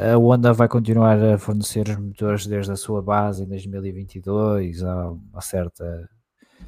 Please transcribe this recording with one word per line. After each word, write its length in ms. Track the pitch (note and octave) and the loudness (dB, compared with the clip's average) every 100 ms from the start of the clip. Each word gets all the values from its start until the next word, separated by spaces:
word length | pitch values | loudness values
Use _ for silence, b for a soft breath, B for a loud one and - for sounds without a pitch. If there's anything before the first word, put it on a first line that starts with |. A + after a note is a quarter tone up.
| A2 | 2
a 60 | A#2 | 6
Honda 340 | A#2+ B2 A#2+ | 6 6 6
vai 160 | A2+ A#2+ | 4 4
continuar 500 | A#2+ A2 A2+ A2 G#2+ | 2 2 4 6 6
a 160 | A2 G#2 | 4 2
fornecer 500 | - G#2 G#2 A2 G#2 | 0 -4 -2 -4 -4
os 80 | G2+ | -4
motores 500 | G2+ G2+ G#2+ G#2 G2+ | -8 -6 -2 -2 -4
desde 260 | G#2 G2 | -4 -4
a 40 | G2 | -6
sua 240 | - G#2 | -4 -6
base 440 | F#2+ G#2 G#2 G2 | 0 0 0 -4
em 20 | F#2+ | -8
dois 180 | G2 G2+ | -10 -10
mil 160 | G2 G2 | -10 -10
e 60 | |
vinte 240 | F#2+ G2 F#2+ | -10 -14 -12
e 40 | |
dois, 600 | F#2 G#2 G#2+ G#2 F#2 E2+ | -4 -2 0 0 -2 -6
há 280 | F2+ F2+ F2 | -6 -4 -6
uma 300 | E2+ - F2 | -10 -14 -16
certa, 720 | - F#2+ F2 - F2 E2+ F2 _ _ _ b b | -8 -6 -6 -8 -12 -12 -16 _ _ _ b b